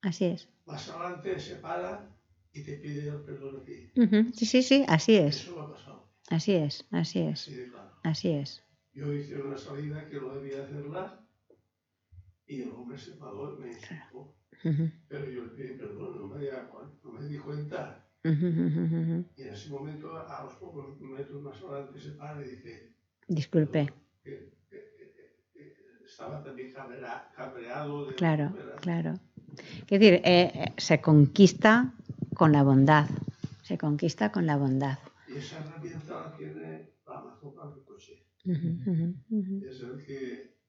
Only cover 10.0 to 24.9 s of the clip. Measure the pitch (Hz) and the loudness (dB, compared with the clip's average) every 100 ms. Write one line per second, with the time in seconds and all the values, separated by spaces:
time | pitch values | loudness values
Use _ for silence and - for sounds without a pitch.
10 | - 143 - 139 139 135 139 147 147 175 | -10 -12 -10 -12 -10 -10 -10 -12 -10 -10
11 | 220 - _ _ _ _ _ _ _ _ | -12 -14 _ _ _ _ _ _ _ _
12 | _ 87 - _ _ 135 117 113 123 143 | _ -20 -20 _ _ -12 -12 -12 -16 -16
13 | - - 127 101 143 127 120 117 - 156 | -18 -18 -16 -14 -12 -14 -16 -16 -16 -18
14 | - - - _ _ _ 170 147 160 - | -16 -20 -20 _ _ _ -2 0 0 -4
15 | _ 143 135 123 110 135 127 127 107 101 | _ -10 -10 -10 -12 -12 -12 -12 -14 -12
16 | - - 147 143 139 131 120 135 147 - | -12 -12 -12 -10 -8 -10 -14 -20 -20 -20
17 | - 113 147 143 147 147 147 139 - - | -20 -14 -12 -12 -10 -10 -8 -8 -10 -14
18 | _ _ 165 151 180 160 175 156 165 165 | _ _ 0 0 2 0 0 0 0 0
19 | 165 165 175 - - 101 - 143 151 151 | 0 -2 -6 -12 -16 -14 -12 -12 -10 -12
20 | 160 160 - - 135 - 175 151 139 143 | -14 -14 -14 -14 -14 -16 -16 -16 -16 -18
21 | 131 135 143 143 143 135 185 139 135 - | -16 -12 -12 -12 -14 -16 -12 -12 -12 -16
22 | 147 147 147 147 135 - 117 113 - _ | -16 -14 -14 -12 -14 -14 -18 -20 -20 _
23 | _ _ _ 165 139 170 151 160 139 - | _ _ _ -4 0 0 2 0 -2 -4
24 | _ _ - - - _ _ 196 - | _ _ -18 -16 -18 _ _ -20 -20